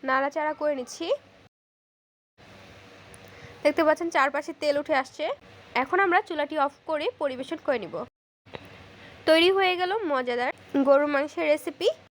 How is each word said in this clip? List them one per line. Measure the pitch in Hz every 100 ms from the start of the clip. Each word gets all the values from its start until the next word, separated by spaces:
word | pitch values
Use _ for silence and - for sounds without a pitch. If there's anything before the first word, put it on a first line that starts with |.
| 269
নাড়াচাড়া | 262 277 302 302 302
করে | 302 285
নিচ্ছি। | 247 - 339 571 - - - _ _ _ _ _ _ _ _ _ - - - - - - - - - - - -
দেখতে | 285 294 320
পাচ্ছেন | 311 339 339
চারপাশে | 277 285 311 302
তেল | 294 285
উঠে | 294 294
আসছে। | 269 - 311 571 - - - -
এখন | 269 370 392
আমরা | 359 415
চুলাটি | 311 294 311 285
অফ | - -
করে | 311 330 -
পরিবেশন | 294 254 262 320 -
করে | 254
নিব। | 180 - 247 _ _ _ _ - - - - - - - -
তৈরি | 320 349 381
হয়ে | 381 359
গেল | 359 415 381
মজাদার | 277 254 247 254 - - 277 269
গরুর | 277 294 285
মাংসের | 294 - 320
রেসিপি। | 302 302 294 381 640 -